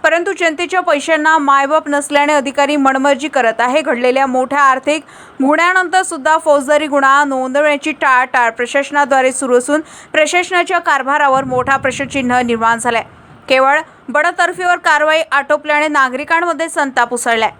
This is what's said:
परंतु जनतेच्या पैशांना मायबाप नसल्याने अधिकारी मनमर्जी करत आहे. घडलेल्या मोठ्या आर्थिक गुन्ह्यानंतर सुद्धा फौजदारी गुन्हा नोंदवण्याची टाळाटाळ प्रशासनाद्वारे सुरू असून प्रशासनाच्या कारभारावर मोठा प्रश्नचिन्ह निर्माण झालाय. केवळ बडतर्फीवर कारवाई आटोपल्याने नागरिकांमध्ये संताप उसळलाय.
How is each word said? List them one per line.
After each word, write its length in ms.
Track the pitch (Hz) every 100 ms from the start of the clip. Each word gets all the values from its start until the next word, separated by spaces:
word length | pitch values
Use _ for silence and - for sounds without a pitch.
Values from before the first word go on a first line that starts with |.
परंतु 300 | 320 330 349 339
जनतेच्या 420 | 339 302 349 370
पैशांना 560 | 359 294 302 320 302 320
मायबाप 500 | 277 277 277 311 302
नसल्याने 440 | 285 285 285 294
अधिकारी 420 | 302 269 269 277 294
मनमर्जी 520 | 269 262 285 254 294
करत 320 | 277 226 220
आहे. 200 | 247 285
घडलेल्या 460 | 302 240 247 262 269
मोठ्या 340 | 254 254 277
आर्थिक 420 | 269 262 277 311 - - - -
गुन्ह्यानंतर 600 | 269 311 339 370 359 370
सुद्धा 340 | 370 330 277 320
फौजदारी 480 | 320 285 262 294 302
गुन्हा 360 | 285 269 277
नोंदवण्याची 680 | 294 262 254 277 302 285 311
टाळाटाळ 580 | 302 285 254 254 262 233
प्रशासनाद्वारे 800 | 226 240 277 277 285 277 269 262
सुरू 240 | 262 269 247
असून 220 | 247 302 311 - -
प्रशासनाच्या 680 | 302 302 359 359 359 349 349
कारभारावर 680 | 339 285 262 294 285 262
मोठा 320 | 269 254 247 269
प्रश्नचिन्ह 640 | 262 - 269 277 247 247
निर्माण 380 | 240 226 226 233
झालाय. 260 | 240 226 - - - - -
केवळ 320 | 262 269 294 320 - -
बडतर्फीवर 680 | 294 330 359 349 359 359 349
कारवाई 460 | 349 302 302 311 320
आटोपल्याने 560 | 277 277 294 302 294 302
नागरिकांमध्ये 800 | 294 262 254 294 330 349 302 330
संताप 460 | 330 285 254 240
उसळलाय. 360 | 240 247 226 214